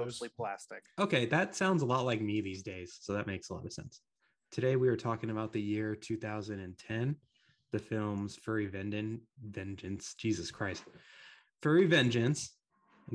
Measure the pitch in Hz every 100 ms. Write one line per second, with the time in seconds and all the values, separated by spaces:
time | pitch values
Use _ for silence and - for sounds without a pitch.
0 | 120 117 120 - 110 98 - 104 - -
1 | 196 147 117 156 196 - 190 180 131 127
2 | 127 110 107 107 101 95 98 92 87 -
3 | - 101 101 92 - 85 - - - -
4 | _ _ _ _ _ - 127 131 127 113
5 | 117 113 113 110 110 110 104 107 107 107
6 | - 110 110 107 101 98 92 92 - 110
7 | 127 147 _ _ _ _ _ 110 - 110
8 | 107 101 101 - - 110 101 98 98 104
9 | 107 117 - - 107 101 98 95 90 98
10 | - - 110 90 85 - 101 90 - -
11 | - - - - _ _ 156 165 185 160
12 | 123 117 120 147 - - _ _ _ _
13 | -